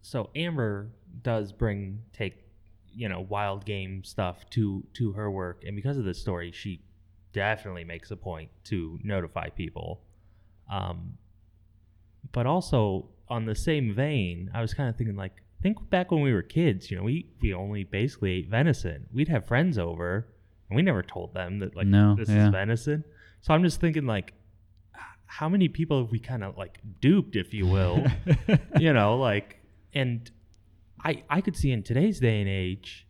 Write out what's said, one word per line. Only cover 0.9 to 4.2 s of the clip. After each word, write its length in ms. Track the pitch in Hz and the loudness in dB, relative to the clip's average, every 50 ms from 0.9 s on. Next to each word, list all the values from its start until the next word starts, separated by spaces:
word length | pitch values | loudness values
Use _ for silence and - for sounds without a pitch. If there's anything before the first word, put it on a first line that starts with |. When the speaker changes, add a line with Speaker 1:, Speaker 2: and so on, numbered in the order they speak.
| - _ _ - - - | -14 _ _ -20 -20 -8
Speaker 1:
does 300 | - 127 117 110 104 98 | -4 -2 -2 -2 -2 -4
bring, 500 | 101 - 113 110 101 101 101 95 98 110 113 - | -4 -2 0 0 0 -2 -6 -8 -8 -10 -12 -16
take, 320 | - - 110 95 - - - - - - - - - - _ - | -8 -6 -6 -6 -6 -10 -20 -20 -20 -20 -20 -20 -20 -20 _ -20
you 160 | - 117 120 104 | -12 -8 -6 -6
know, 120 | 92 90 | -6 -6
wild 440 | 95 95 101 101 104 101 98 101 98 | -6 -6 -4 -2 -2 -2 -4 -4 -6
game 400 | 107 104 98 95 92 95 95 92 | -6 -6 -6 -6 -6 -8 -10 -10
stuff 440 | - - - | -10 -4 -4